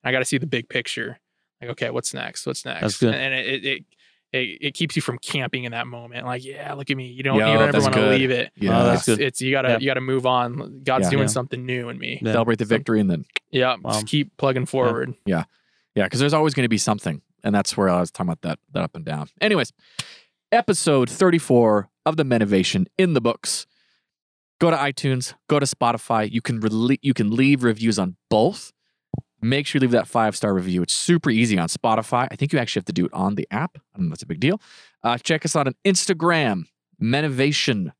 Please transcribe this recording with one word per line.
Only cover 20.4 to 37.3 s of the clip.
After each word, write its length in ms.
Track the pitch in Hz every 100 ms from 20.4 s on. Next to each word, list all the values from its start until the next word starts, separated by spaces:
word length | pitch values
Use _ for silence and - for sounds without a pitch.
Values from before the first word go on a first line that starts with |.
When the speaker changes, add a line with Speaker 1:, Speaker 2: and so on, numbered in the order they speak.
| _
Speaker 3:
episode 560 | 233 240 185 - 139 123
thirty-four 800 | - 185 165 - 123 113 104 98 _
of 120 | - 160
The 80 |
Menovation 600 | 139 120 104 98 92 98 92 -
in 160 | 185
the 60 | 143
books. 460 | 117 - - - - _ _ _ _ _ _ _ _ _
Go 100 | 170
to 60 | 160
iTunes, 580 | 143 135 143 131 123 - _
go 100 | 147
to 80 | 139
Spotify. 640 | - 120 113 - 113 107
You 100 | 117
can 200 | - 117
rele-, 380 | 110 110 120 135
you 100 | 139
can 160 | 131 104
leave 280 | 117 135 139
reviews 360 | 123 107 113 107
on 180 | 92 90 _
both. 420 | 110 127 208 - _ _ _ _ - _ _
Make 240 | 110 135 143
sure 120 | 143
you 40 |
leave 80 | 127
that 180 | 120 -
five-star 460 | 120 110 101 107
review. 260 | 95 90 90
It's 120 | 85
super 340 | - - 170 -
easy 280 | 110 117 98
on 100 | 85
Spotify. 580 | - 117 110 110 120 127
I 60 | -
think 160 | 143
you 40 | 147
actually 220 | 117 -
have 60 | -
to 60 |
do 120 | 87
it 80 | 87
on 220 | - 95
the 120 | 101 -
app. 260 | 104 175 - _
I 40 | 104
don't 80 | 87
know 60 |
if 0 |
that's 80 | 78
a 40 | -
big 140 | 80
deal. 200 | 131 208 _ - - _
Uh, 160 | 120 120
check 260 | - 165
us 100 | 156
out 120 | 160 135
on 80 | -
Instagram, 800 | 196 185 - 175 165 170 135 95 80 _ _ _
Menovation. 920 | 110 165 156